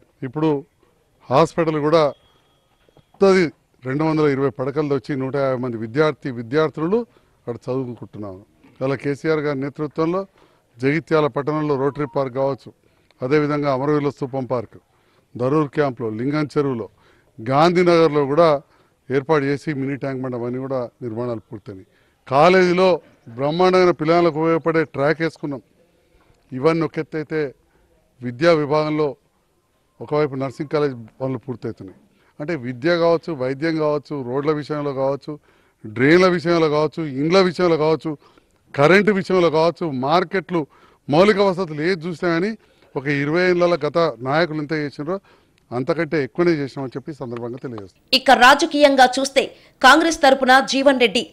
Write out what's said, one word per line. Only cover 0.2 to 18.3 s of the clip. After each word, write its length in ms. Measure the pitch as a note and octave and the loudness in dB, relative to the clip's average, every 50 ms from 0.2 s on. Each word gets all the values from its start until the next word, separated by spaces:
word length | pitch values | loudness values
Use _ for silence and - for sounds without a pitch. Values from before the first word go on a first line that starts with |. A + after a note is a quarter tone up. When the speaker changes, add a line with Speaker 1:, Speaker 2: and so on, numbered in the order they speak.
| C#3 B2+ | -12 -10
Speaker 1:
ఇప్పుడు 220 | A#2 D3+ D#3 D#3+ D3 C#3 D3 _ _ _ _ _ _ _ _ _ _ _ _ - | -6 -2 0 0 0 -2 -4 _ _ _ _ _ _ _ _ _ _ _ _ 0
హాస్పిటల్ 500 | B2 C#3+ E3 D#3+ - F3+ E3 D#3+ D#3 D3+ C#3+ | 2 2 2 2 2 -2 -2 0 0 0 0
కూడా 160 | D3+ D#3+ E3 D3+ C#3 B2 _ _ _ _ _ _ _ _ _ _ _ _ _ _ _ _ _ | 2 2 4 2 2 -2 _ _ _ _ _ _ _ _ _ _ _ _ _ _ _ _ _
కొత్తది 480 | _ _ _ - G3 G3 F#3+ F#3+ F3 C#3+ - _ _ _ _ _ - B2+ | _ _ _ 2 4 4 4 4 2 0 -2 _ _ _ _ _ -8 -6
రెండు 160 | C3 D3 D#3 D#3+ | -4 -2 -2 0
వందల 180 | D#3 D#3 D3+ D3 C3+ | 0 2 2 2 2
ఇరవై 160 | C3 C#3 C3+ - - | 0 -2 -2 -2 -4
పడకలతో 380 | C3 C3+ B2+ D3+ D3+ C#3+ C#3 C3+ | -6 -6 -4 -4 -2 -2 -2 -4
వచ్చి 140 | - - D3 C3 | -4 -6 -6 -6
నూట 140 | C3 C3 C3 C#3+ C3+ | -6 -4 -4 -2 -2
యాభై 160 | C3+ C3 B2 B2+ | -2 -2 -2 -4
మంది 140 | B2+ A#2 A2 A2+ | -6 -6 -6 -8
విద్యార్థి 460 | A2 A2+ C#3+ D#3 D#3 C#3+ - - C#3+ A#2+ A#2 | -6 -2 0 0 0 -2 -4 -8 -10 -8 -10
విద్యార్థులు 600 | A#2+ A2+ C3 D3+ D#3 C#3+ - D3+ D#3 F3 G3+ A#3+ A#3 - _ _ _ _ _ _ | -8 -4 -2 0 0 0 -2 -4 -4 -2 -2 -2 -4 -6 _ _ _ _ _ _
అక్కడ 140 | - A#2+ A#2+ A2+ - | -12 -12 -10 -10 -8
చదువుకుంటున్నారు. 760 | C3+ B2+ C3+ C3 B2 A#2 G#2 - G2 - G2+ G#2+ G2+ F#2 F#2+ G#2+ _ _ _ _ - _ - C3 | -8 -6 -6 -6 -8 -10 -14 -16 -18 -16 -14 -14 -14 -14 -16 -20 _ _ _ _ -20 _ -8 -6
అలా 120 | C3+ C#3 - - | -4 -4 -4 -4
కేసీఆర్ 400 | C#3+ C#3+ C3+ - D#3+ D#3 D#3 C#3+ | -6 -6 -4 -4 -2 -2 -2 -2
గారి 140 | D3 D3 C3 C#3 | -4 -4 -4 -6
నేతృత్వంలో 580 | C#3+ - - D3+ C#3+ - - D#3+ E3 F3 F#3+ G3 - _ _ _ _ _ _ _ _ _ A#2 | -8 -8 -8 -10 -8 -6 -4 -4 -2 -2 -4 -6 -10 _ _ _ _ _ _ _ _ _ -4
జగిత్యాల 520 | B2+ C#3 D3 E3 - - D#3+ D#3 D3+ C#3 - C#3+ | -2 0 0 -2 -2 0 0 2 2 0 -2 -4
పట్టణంలో 400 | C3+ D3 D3+ D#3 D3+ D3+ C#3+ B2+ C3+ | -4 -4 -4 -2 -2 -2 -2 0 -2
రోటరీ 240 | C#3+ C3 C#3 D3 C3 - C#3+ | -2 -4 -4 -8 -6 -4 -4
పార్క్ 180 | C3+ C3 A#2 C3+ | -4 -4 -4 -4
కావచ్చు, 280 | C3+ C#3 C3+ - - A#2 - _ _ _ _ _ _ _ _ - | -2 -2 -4 -6 -10 -20 -20 _ _ _ _ _ _ _ _ -8
అదేవిధంగా 480 | B2+ B2+ D3 D3+ D3 C#3+ D3+ D3 C#3+ C#3+ C3+ B2+ | -4 0 2 2 2 2 -2 -2 0 0 -2 0
అమరవీరుల 340 | C#3 D3 D3+ D3 C#3+ C#3+ - - | 0 0 0 0 0 -2 -4 -6
స్తూపం 280 | C#3+ B2+ B2+ C3+ B2+ A2+ | -8 -6 -6 -6 -6 -4
పార్క్, 260 | C3 A#2+ G#2 - - F#2 _ _ _ _ _ _ _ _ _ _ - | -4 -6 -6 -8 -14 -20 _ _ _ _ _ _ _ _ _ _ -8
దరూర్ 360 | - A#2+ C3 D3 D#3+ D3+ C3+ - D#3 | -4 -2 0 0 0 0 -2 -2 -2
క్యాంప్లో, 320 | D3 C#3 A#2+ - A#2+ A2 A2 A2 | -2 -2 -2 -6 -6 -6 -6 -4
లింగం 300 | B2 C#3+ C#3+ D3+ D3+ A#2+ - | -4 -4 -2 -2 -4 -2 -2
చెరువులో, 340 | D3+ C#3 C#3 B2+ A2+ G2 - _ _ _ _ _ _ _ _ _ - A2+ A#2+ | -2 -2 -2 -2 -4 -8 -10 _ _ _ _ _ _ _ _ _ -12 -6 -2
గాంధీనగర్లో 720 | C3+ C#3+ D#3+ F3 F3 F3+ F3+ F3 E3+ E3 E3 D#3 D3 D3 C#3+ C3 | 2 2 4 4 4 2 4 4 4 4 4 4 2 0 0 0